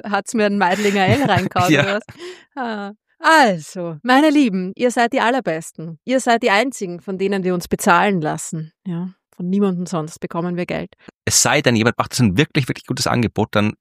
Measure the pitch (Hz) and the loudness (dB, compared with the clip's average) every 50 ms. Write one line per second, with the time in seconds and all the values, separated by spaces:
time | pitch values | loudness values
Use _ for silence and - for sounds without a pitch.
0 | - 214 208 196 196 - - 220 208 202 202 202 190 175 190 202 214 202 196 202 | -6 -4 -4 -4 -4 -2 0 0 0 2 2 2 2 2 2 2 0 0 2 2
1 | 185 190 226 285 269 214 190 170 185 - - 190 180 160 151 139 139 - 202 214 | 4 4 4 4 2 2 2 2 0 0 0 0 2 4 4 4 2 0 -2 -4
2 | - - - 285 349 359 359 - - _ - 285 247 233 220 202 202 196 208 _ | -6 -10 -18 -16 -16 -16 -16 -18 -20 _ -10 -8 -8 -6 -6 -8 -10 -12 -14 _
3 | _ _ _ - 330 302 320 311 269 214 185 160 147 - - 185 170 170 160 151 | _ _ _ -2 2 4 4 6 4 4 2 -2 -6 -12 -10 -10 -8 -8 -8 -6
4 | - 247 254 269 311 311 285 302 277 226 185 190 180 190 - - 240 247 - 247 | 0 2 4 4 4 4 4 4 4 2 2 -2 -4 -4 -4 -2 -2 0 0 0
5 | 233 233 269 247 208 226 269 262 202 175 160 160 165 - - - 160 165 160 - | 0 0 0 0 0 0 0 -2 -2 -4 -4 -6 -8 -12 -14 -12 -12 -12 -12 -10
6 | - - 254 262 - 247 233 233 247 233 196 208 247 277 - - 202 175 175 170 | -4 -2 -2 0 2 2 0 2 2 2 2 2 0 0 -4 -8 -8 -8 -8 -10
7 | - 202 190 180 196 196 202 196 180 185 180 180 - - - - - 208 175 175 | -8 -8 -6 -2 -2 -2 0 0 0 0 -2 -2 -2 -4 -4 0 4 4 4 6
8 | 185 208 196 170 151 151 156 156 - - - 156 156 156 _ _ - 190 170 170 | 4 2 2 0 0 -2 -4 -6 -8 -10 -10 -10 -10 -10 _ _ -10 -8 -6 -6
9 | 180 185 185 _ _ _ _ - 180 180 190 202 208 190 180 175 180 170 190 160 | -8 -8 -12 _ _ _ _ -8 -4 -2 0 2 2 0 0 -2 -4 -4 -4 -6
10 | 151 165 - - - 170 - 170 175 175 175 175 175 - 165 156 175 - _ _ | -6 -8 -10 -12 -12 -8 -6 -4 -4 -4 -4 -4 -4 -4 -6 -6 -8 -10 _ _
11 | _ - - _ - - - - - 117 127 151 135 135 120 107 113 120 - - | _ -20 -16 _ -6 -2 0 2 2 4 2 2 4 4 4 4 4 2 2 0
12 | 110 - - - 123 101 87 113 156 - - 151 127 - - - - - 127 - | -4 -4 0 2 2 4 4 2 2 2 0 -2 -2 -2 -6 -8 -6 -8 -6 -4
13 | - - - 120 117 - - 185 214 - - 104 104 107 - _ | -2 -2 0 0 0 -2 0 -2 -2 0 0 0 0 0 -4 _